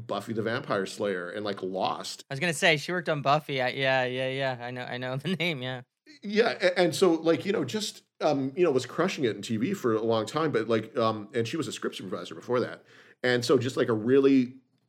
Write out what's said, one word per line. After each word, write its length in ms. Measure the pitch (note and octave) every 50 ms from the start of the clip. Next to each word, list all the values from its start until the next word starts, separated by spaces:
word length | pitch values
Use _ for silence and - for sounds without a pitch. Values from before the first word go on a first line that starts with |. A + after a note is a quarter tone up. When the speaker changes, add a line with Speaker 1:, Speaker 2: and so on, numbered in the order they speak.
| A#2
Speaker 1:
Buffy 260 | - G#2+ G2+ G#2 - A2+
the 100 | A2 G#2
Vampire 440 | A2+ A#2 C3 D3 C#3+ B2+ G2+ F#2+
Slayer 440 | F#2+ - - G#2+ G2+ F#2+ F2+ F2 F2
and, 140 | F#2+ G#2+ G#2
like, 160 | G#2 G2+ G2+
Lost. 640 | G2 F#2 F#2 F#2 A2 - D2+ E2+ F#2 - - - - -
Speaker 2:
I 20 | C#3
was 60 | C3+
gonna 160 | E3+ F3 D#3+
say, 220 | - G3 F3+ D#3
she 160 | D3 - - F3
worked 160 | F3+ E3 F3
on 120 | D#3+ D3
Buffy. 400 | C3 C3+ C#3+ D3+ C#3+ - C#3+ C3
I, 100 | B2+ B2+
yeah, 340 | A2+ C3+ C3+ C3 C3 C3 B2+
yeah, 240 | B2 B2+ C3 C3 C3
yeah. 360 | C3 C3+ C#3 C3 B2+ A#2+ A#2+
I 60 | A#2+
know, 120 | B2+ B2 B2
I 140 | - A#2+
know 200 | B2 B2+ B2+ C3
<laughs> 60 | C3+ -
the 120 | F3 F#3+
name, 260 | - E3 F3 D#3 B2+ B2
yeah. 200 | B2+ C3 B2 A#2+ _ _ _ _ _ D4+ - -
Speaker 1:
Yeah, 280 | G3+ G#3 G3+ - C3+ B2+ -
a-, 180 | G3+ F3+ F3+ F#3
and 160 | F3+ E3 D3
so, 200 | - G3 F3 E3
like, 300 | D#3 D#3+ E3 E3 - -
you 60 | G3
know, 140 | G3 - C#3+
just, 400 | A#2+ - G#3+ G#3 - - - _ _ _ -
um, 320 | G3 D#3+ D3 C#3 C3+ C#3 C3+
you 80 | F#3 F3
know, 80 | E3
was 160 | C3 B2+ -
crushing 380 | - - - D#3+ G3 - - C#3
it 100 | A2+ G#2
in 80 | G2+ G2+
T 140 | - A#2
V 180 | G#2 B2 F#3+ G3+
for 200 | - - A#2+ A2
a 80 | G#2+ A2+
long 240 | A2+ A2+ A2+ A2
time, 260 | - - D3 D#3+ D3+ A#2+
but, 160 | A2 A2+ A2+
like, 280 | A2+ A2 A2 - -
um, 320 | B2+ A2+ A2+ A2 G#2+ G#2 - -
and 140 | A#2+ A2+ A#2
she 80 | -
was 100 | E3 C3
a 60 | G#2+ F#2
script 240 | - - - -
supervisor 400 | - - F#2 G2+ F2 F2+ - D#2+
before 240 | E2 - A2+ B2 B2+
that. 240 | G#2 D#2+ E2 F2 - _ - - - - - _ -
And 220 | B2 B2 B2 A#2
so 140 | A#2+ D#3 B2+
just, 180 | A#2 C3 B2+
like, 120 | - C3 A#2
a 60 | A#2
really 600 | G#2+ G#2+ A#2+ C3 C#3 C#3 C#3 C3+ C3+ B2 A#2+ - - _ _ _ _ _